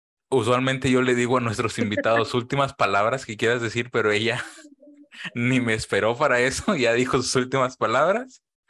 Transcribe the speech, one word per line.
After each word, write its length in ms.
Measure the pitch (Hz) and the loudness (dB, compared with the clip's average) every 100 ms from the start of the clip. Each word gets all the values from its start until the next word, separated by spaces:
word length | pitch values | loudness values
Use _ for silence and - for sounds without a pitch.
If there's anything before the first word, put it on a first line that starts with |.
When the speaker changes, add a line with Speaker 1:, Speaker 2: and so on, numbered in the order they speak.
| _ _ _ | _ _ _
Speaker 1:
Usualmente 640 | 127 110 123 131 131 131 | 0 2 2 2 0 2
yo 100 | 127 | 2
le 140 | 127 123 | 2 2
digo 220 | 120 127 | 2 0
a 40 | |
nuestros 380 | 117 107 113 - | 0 -2 -4 -2
invitados, 540 | 113 101 101 113 110 | -4 -2 0 0 0
Speaker 2:
<laughs> 0 | |
Speaker 1:
"Últimas 400 | 127 120 139 139 | -4 -4 -2 -2
palabras 520 | - 104 101 107 131 - | 0 0 2 0 -2 -6
que 120 | 107 | -2
quieras 240 | 113 123 | 0 0
decir", 280 | 117 120 120 | -2 -4 -4
pero 200 | 123 107 | 0 0
ella 320 | 104 113 120 | 2 0 -4
<laughs> 880 | - - - - - - - - - 123 | -8 -14 -20 -20 -20 -20 -20 -16 -12 -4
ni 240 | 120 127 | 0 2
me 120 | 117 | 0
esperó 420 | 110 - 101 107 120 | -2 0 0 0 0
para 220 | 147 123 | 2 2
eso, 340 | 127 131 - 180 | 2 0 -2 0
ya 180 | 117 | 2
dijo 240 | 117 127 139 | 2 2 0
sus 140 | - 135 | 0 -2
últimas 420 | 127 135 127 - | 0 0 -2 -2
palabras. 680 | 110 120 156 208 254 - _ _ | 0 2 2 0 -4 -18 _ _